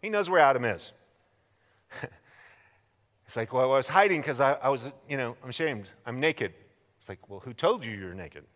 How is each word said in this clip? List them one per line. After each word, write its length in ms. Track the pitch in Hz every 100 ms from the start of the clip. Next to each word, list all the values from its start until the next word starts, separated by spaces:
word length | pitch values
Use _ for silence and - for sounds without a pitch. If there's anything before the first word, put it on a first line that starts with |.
He 80 | 208
knows 200 | 214 180
where 120 | 185
Adam 240 | 143 131 123
is. 260 | 90 - _ _ _ _ _ _ _ _ _ _
<laughs> 140 | - - - _ _ - _ _ _ _ _ _ _ _
It's 120 | -
like, 160 | 113
"Well, 100 | 127
I 140 | 131 135
was 100 | 127
hiding 340 | 185 202 170
'cause 200 | 143 127
I, 120 | 135
I 160 | 143 135
was, 220 | 139 123 139 -
you 100 | 139
know, 180 | 123 120
I'm 80 | 131
ashamed. 380 | - 160 120 98 - -
I'm 140 | 123
naked." 340 | 151 151 104 80 _ _ _ _
It's 100 | _
like, 200 | 98 _
"Well, 100 | 98
who 140 | 127
told 300 | 117 165 220
you 80 | 120
you're 220 | 104 95
naked? 320 | 90 87 82 73